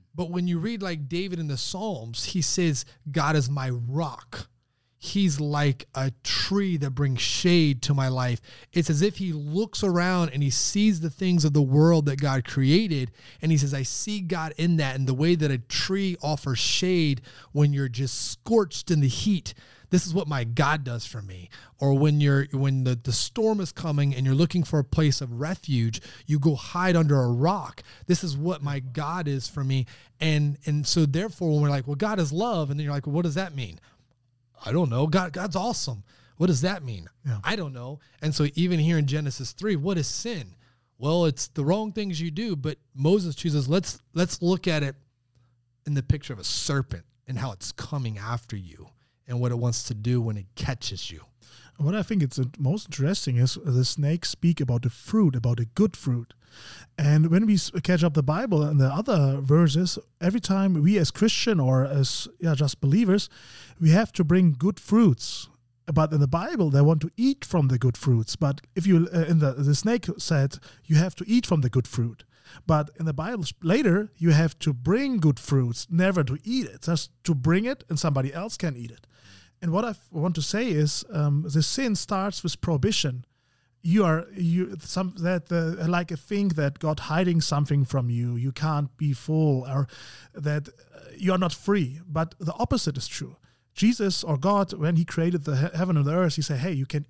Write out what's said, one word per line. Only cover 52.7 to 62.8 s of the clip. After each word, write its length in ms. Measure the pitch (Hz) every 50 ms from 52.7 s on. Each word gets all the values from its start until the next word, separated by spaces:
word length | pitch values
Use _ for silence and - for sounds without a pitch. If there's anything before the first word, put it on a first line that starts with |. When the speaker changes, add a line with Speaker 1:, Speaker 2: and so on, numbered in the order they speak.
| 175 214 - -
Speaker 2:
interesting 500 | 156 - 135 151 196 - - 143 123 120
is 180 | 123 127 - - -
the 200 | 160 123 127 127
snake 400 | - - - 147 143 160 170 -
speak 340 | - - - - 170 170 -
about 220 | 151 123 123 120 123
the 80 | 123
fruit, 440 | - - - - - 220 214 160 131
about 220 | 123 113 120 120
the 80 | 117 120
good 320 | 113 - - 208 208 -
fruit. 380 | - - 139 123 120 117 - - _ _ _ - - - - - - - _ _ -
And 320 | 151 143 147 156 156 165
when 160 | 165 185 220
we 80 | 220 208
s-, 160 | 185 - - - 185 -
catch 220 | - 180 165 165
up 80 | 175 143
the 100 | 160 139
Bible 400 | 127 151 180 254 247 190 151 151
and 160 | 147 151 143
the 140 | 135 131 135
other 480 | 160 226 - 226 165 143 135 135 139
verses, 580 | 139 131 147 160 175 156 135 156 180 175 - - - _ _ -
every 200 | 165 175 196 240
time 420 | - - 190 196 196 196 180 156 147
we 160 | 175 208 202
as 120 | 165 -
Christian 480 | - - 202 226 - - - 240 214 170
or 280 | 135 127 131 131 131
as, 420 | 139 139 143 135 123 - - - - - -
yeah, 140 | 170 165 156
just 280 | 131 151 135 - -